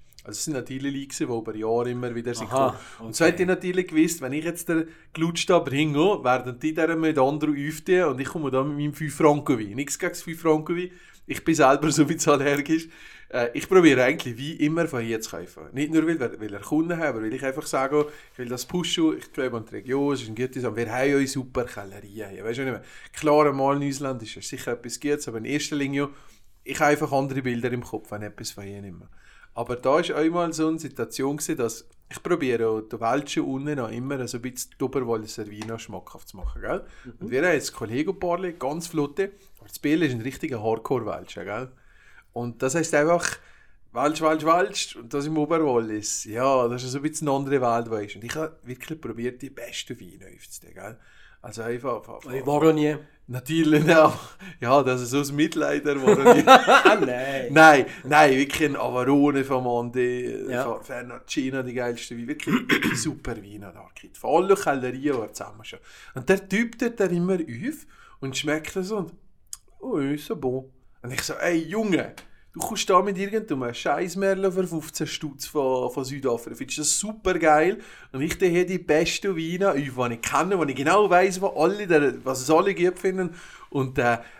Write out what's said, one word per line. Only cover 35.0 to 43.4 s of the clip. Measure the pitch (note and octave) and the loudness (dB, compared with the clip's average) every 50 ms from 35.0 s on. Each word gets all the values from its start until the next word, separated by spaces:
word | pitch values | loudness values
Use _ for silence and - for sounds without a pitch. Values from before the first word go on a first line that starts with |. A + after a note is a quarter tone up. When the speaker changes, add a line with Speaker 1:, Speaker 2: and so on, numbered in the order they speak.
| B2+ A2+ A#2 A2 G#2+ A2 - - G#2+ | -2 -2 -2 -4 -4 -8 -10 -12 -12
Speaker 1:
Weine | G#2 G#2 G#2 G#2+ A2+ A2+ A2+ | -12 -10 -10 -10 -8 -10 -10
schmackhaft | - - G2+ F#2 - - - - - - | -12 -12 -14 -14 -14 -16 -20 -20 -20 -20
zu | - | -12
machen, | F#2+ F2+ - - - | -8 -8 -8 -8 -8
gell? | G2 G#2+ D3+ G3 - - - - - | -8 -6 -6 -8 -8 -12 -20 -20 -20
Speaker 2:
Mhm. | C3 - - | -20 -16 -14
Speaker 1:
Und | F#2 A2 | -8 -4
wir | B2 C3 E3 | -2 0 2
haben | F3+ E3 | 2 2
jetzt | C3+ - - - | 0 -2 -4 -10
Kollegen-Paarli, | - A#2 G#2 A2+ C3+ D#3 F#3+ F#3 F#3+ F#3 F3 E3+ F3 F#3+ F3+ E3+ - | -8 -8 -4 -4 -2 -2 -2 -4 -4 -2 -4 -2 -2 -4 -6 -8 -6
ganz | C3 C3+ D3+ E3+ E3+ - | -6 -6 -6 -6 -8 -6
flotte, | - D#3 C#3+ C#3+ D3 - F#3+ G3+ - - - - - - | -2 -2 -2 -2 -2 -4 -4 -4 -6 -12 -20 -20 -20 -20
aber | - - | -20 -18
das | - - | -10 -4
Biel | - C#3+ D#3 E3+ E3+ | 0 0 2 2 2
ist | C#3 B2 | 0 0
ein | A2+ A2 | -2 -6
richtiger | C3+ C3 - - D#3+ B2+ G#2+ | -6 -8 -8 -6 -6 -6 -4
Hardcore-Welscher, | G#2+ A2+ A2+ D#3 - - C#3 B2 A2+ G#2 E2+ D2+ F#2 - - - F2 | -2 -2 -2 -2 -2 -2 -2 -2 -2 -4 -6 -8 -10 -12 -14 -12 -10
gell? | G2 G#2 A2+ C3 C3 - _ _ - - - - - - - - _ - | -8 -8 -8 -8 -10 -14 _ _ -20 -20 -20 -20 -20 -20 -20 -20 _ -10
Und | A#2+ A#2+ A#2+ A2 - C3 | -8 -8 -8 -6 -4 -2
das | C3+ C3+ | -2 0
heisst | E3+ D#3 D#3 - | 0 0 2 2
einfach, | D3 D3 E3 E3+ E3+ E3+ - - - | 2 4 4 4 2 2 -2 -4 -6